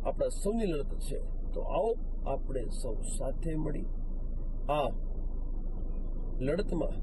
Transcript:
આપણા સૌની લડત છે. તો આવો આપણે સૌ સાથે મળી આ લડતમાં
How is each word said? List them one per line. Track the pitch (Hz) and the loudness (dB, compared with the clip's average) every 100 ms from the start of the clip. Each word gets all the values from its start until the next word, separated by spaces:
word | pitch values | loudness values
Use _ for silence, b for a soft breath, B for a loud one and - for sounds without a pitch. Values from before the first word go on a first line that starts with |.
આપણા | - - 135 | 0 0 0
સૌની | - 196 226 208 | 0 0 2 2
લડત | 151 135 - | 0 0 -2
છે. | - 131 123 - - | -2 -2 -2 -2 0
તો | - | 0
આવો | - 160 220 233 - - - | 0 2 2 0 0 0 0
આપણે | 139 - 135 - | 0 0 0 0
સૌ | - 127 110 - - | -2 0 0 0 0
સાથે | 131 - 160 156 | 0 0 0 0
મળી | 151 - - - - - - - - - - | 0 0 0 0 0 0 0 0 0 0 2
આ | 147 131 - - - - - - - - - - - - - - - | 2 2 0 0 0 0 0 0 0 0 -2 0 0 0 0 0 0
લડતમાં | 131 170 - 170 135 - | 2 2 2 0 0 0